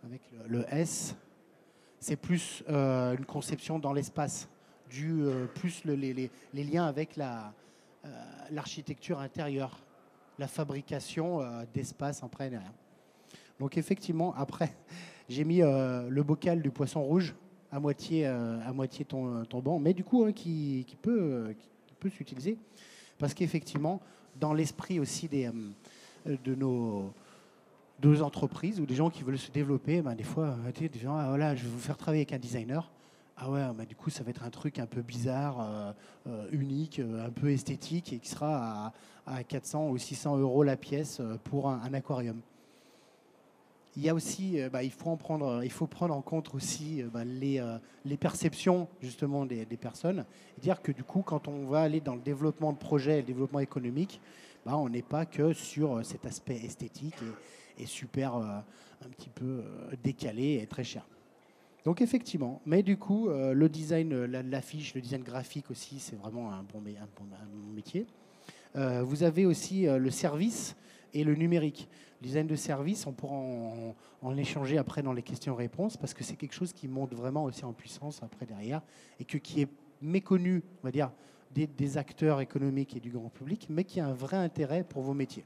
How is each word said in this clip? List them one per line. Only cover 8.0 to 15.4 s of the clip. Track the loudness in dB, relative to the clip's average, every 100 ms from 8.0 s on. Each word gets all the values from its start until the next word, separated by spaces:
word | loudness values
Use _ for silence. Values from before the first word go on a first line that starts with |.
euh, | -16 -16 -16 -16 -8
l'architecture | -8 -6 -8 -8 -10 -4 -4
intérieure, | -4 -4 -2 -2 -2 -6 -20 -20 -20 -20 -20 -8
la | -6
fabrication, | -2 -2 -4 -4 -6 -4 -2 0 0
euh, | -2 -4 -6
d'espace | -4 -6 -4 -4 -4
après | -10 -6 -6
derrière. | -6 -10 -16 -20 -20 -20 _ -20 -20 -20 _
Donc | -2 0
effectivement, | 2 0 2 2 2
après, | 0 -4 0 -2 -2 -18 -16
<laughs> | -16 -18 -8
j'ai | -2